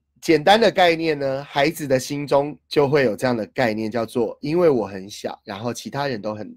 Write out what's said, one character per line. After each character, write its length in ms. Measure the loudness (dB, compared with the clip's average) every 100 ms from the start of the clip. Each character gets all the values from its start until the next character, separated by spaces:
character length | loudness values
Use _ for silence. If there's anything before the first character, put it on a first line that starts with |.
| _ _
简 220 | 2 2
单 180 | 4 4
的 80 | 4
概 280 | 4 4 2
念 200 | 0 -2
呢， 280 | -2 -4
孩 260 | -4 0 0
子 160 | 0 0
的 120 | 0
心 280 | 0 -6 0
中 320 | 0 0 -4 _
就 220 | 2 4
会 160 | 4
有 100 | 2
这 100 | 2
样 120 | 0 -2
的 100 | -4
概 260 | -2 0
念， 160 | 0 -4
叫 160 | -4
做 320 | -4 -2 -2 -4
“因 160 | -4 2
为 100 | 4
我 160 | 4
很 240 | 0 -8 -12
小， 320 | -12 -12 -12
然 120 | -12 -8
后 160 | -6
其 160 | -8 -8
他 200 | -6 -4
人 120 | -4
都 140 | -6
很 180 | -8 -10